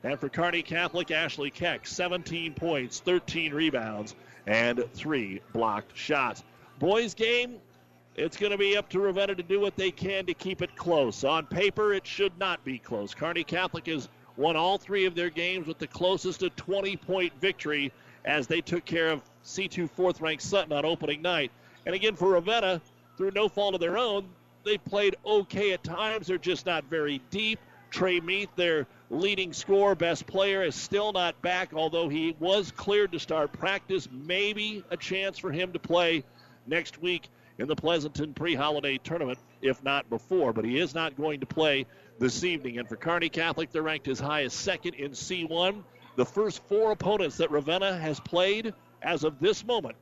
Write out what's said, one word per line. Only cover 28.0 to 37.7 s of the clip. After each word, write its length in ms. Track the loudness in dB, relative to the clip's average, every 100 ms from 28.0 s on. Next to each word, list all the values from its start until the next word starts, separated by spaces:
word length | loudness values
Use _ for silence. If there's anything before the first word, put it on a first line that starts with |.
| 2 2
Meath, 300 | 0 -2 -2 0
their 280 | 2 2 0 -12 -6
leading 440 | 0 0 0 -2
scorer, 420 | -6 2 6 6
best 320 | 4 2 0 -2
player, 360 | 0 2 2
is 120 | 0
still 380 | -2 -2 0 2
not 280 | 2 0 0
back, 320 | -2 0 -2
although 360 | -2 0 0 0
he 260 | 0 -2 0
was 320 | 2 2 2
cleared 420 | -6 0 2 2
to 60 | -2
start 340 | -2 0 0
practice. 560 | 0 -2 -2 -2 -4 -4
Maybe 720 | -12 -4 0 0 -2 -6 -8 -8
a 60 | -8
chance 400 | -4 -4 -4 -6
for 160 | -6
him 180 | -2 -4
to 80 | -6
play 460 | 0 4 4 2 -4 -20 -20 -20 -2
next 340 | -2 -2 -4
week 280 | -4 -4 -6 _ -20 -8
in 100 |
the 80 | -4